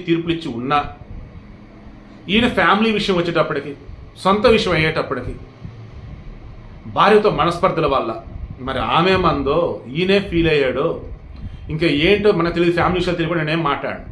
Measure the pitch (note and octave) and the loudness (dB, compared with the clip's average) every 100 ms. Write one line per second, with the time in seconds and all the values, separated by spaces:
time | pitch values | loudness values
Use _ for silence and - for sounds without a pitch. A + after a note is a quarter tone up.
0 | - E3 E3+ D#3+ C#3+ A#2 B2+ D3 D3 - | -2 -2 0 -4 -4 -6 -2 -2 -2 -12
1 | - - - - - - - - - - | -16 -16 -16 -18 -20 -20 -20 -20 -20 -20
2 | - - - G#3 A#3+ F#3+ E3+ G3+ A3+ G#3 | -20 -18 -2 2 2 2 2 4 4 2
3 | - F3 E3+ D#3+ D3 C#3+ D3 C#3 - - | 2 0 2 0 0 -2 -6 -14 -16 -18
4 | - - F#3 G#3 A#3 A3 F#3+ D#3+ D#3 D#3 | -18 -4 0 4 4 4 4 2 0 0
5 | - B2+ B2+ - - - - - - - | -4 -6 -6 -10 -14 -16 -18 -16 -18 -16
6 | - - - - - - - - A2 A2 | -16 -16 -16 -16 -16 -18 -18 -18 -8 2
7 | F#3 G#3+ G#3 D3+ E3+ E3 F#3+ D#3 D3 C3 | 6 6 6 2 0 2 0 2 2 0
8 | A2+ A2+ - - - - B2+ B2+ A2+ C#3+ | -2 -6 -10 -12 -12 -10 -6 -4 0 2
9 | F3+ F#3 F3 C#3+ C#3 D#3+ E3+ - A2+ D3 | 4 4 2 0 0 0 0 -4 -6 -2
10 | F#3 G3+ G3 E3+ D#3+ D3+ C3 B2+ D#3+ - | 2 2 2 0 2 4 2 0 -2 -4
11 | - - - - - - - D#3 E3 C#3+ | -10 -14 -16 -14 -14 -12 -8 -2 0 2
12 | F3 G#3 G#3 F3 E3+ E3+ E3+ E3+ D#3+ F3+ | 4 4 4 4 2 2 2 4 2 2
13 | F3+ E3+ D#3+ E3+ D3+ E3 D3 C3 B2+ - | 0 0 0 -2 0 0 0 -2 -4 -8
14 | - | -12